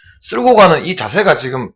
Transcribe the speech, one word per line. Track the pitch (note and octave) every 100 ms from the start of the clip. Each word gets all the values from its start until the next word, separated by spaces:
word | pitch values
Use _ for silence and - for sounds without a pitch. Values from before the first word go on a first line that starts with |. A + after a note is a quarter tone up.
| _ _
쓸고 | - A#3 B3 G#3+
가는 | F#3 D3 E3+
이 | F#3
자세가 | G#2+ E3+ F#3+ B2
지금 | B2+ C3 G2+